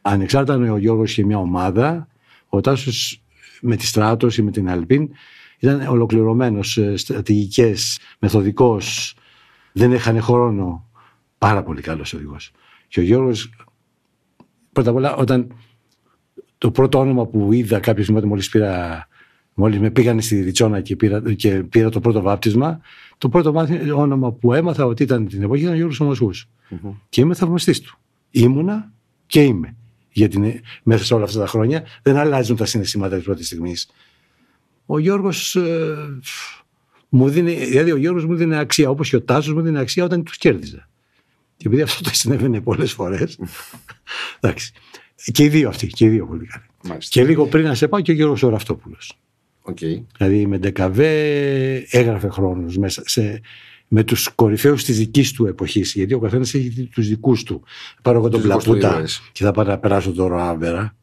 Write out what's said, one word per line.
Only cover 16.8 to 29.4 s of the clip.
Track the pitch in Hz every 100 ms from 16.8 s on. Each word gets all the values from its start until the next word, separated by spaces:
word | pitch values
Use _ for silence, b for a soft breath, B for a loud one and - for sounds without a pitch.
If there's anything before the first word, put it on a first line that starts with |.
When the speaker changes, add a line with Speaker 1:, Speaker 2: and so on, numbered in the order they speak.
| 131 139
Speaker 1:
όνομα | 135 127 113
που | 110 101
είδα | 117 107 107
κάποια | 117 104
στιγμή, | 101 110
όταν | 104
μόλις | 101 92
πήρα, | 110 101 90 87 82 - b b b b
μόλις | - 104 101
με | 107
πήγανε | 120 120 113
στη | 107 104
Ριτσόνα | 92 90 110 104
και | - 98
πήρα, | 110 104 117
και | 101 107 95
πήρα | 87 113 110
το | 110
πρώτο | 120 107
βάπτισμα, | 92 101 113 107 151 160 B B B _
το | 135
πρώτο | 170 156
μάθη-, | 151 160 170 147
όνομα | 143 147 135 123
που | 113 120
έμαθα | 135 175 151 127
ότι | 117
ήταν | 135 123 101
την | 98
εποχή | 101 143
ήταν | 175
ο | 160
Γιώργος | 170 131
Ομοσχούς. | 147 123 113 - - _ _
Speaker 2:
Μμμ. | 87 98 101 _
Speaker 1:
Και | -
είμαι | 151 175
θαυμαστής | 175 170 - 143
του. | - _ _ _ _
Ήμουνα | - 117 139 180 214 214 _ _ _ _
και | 156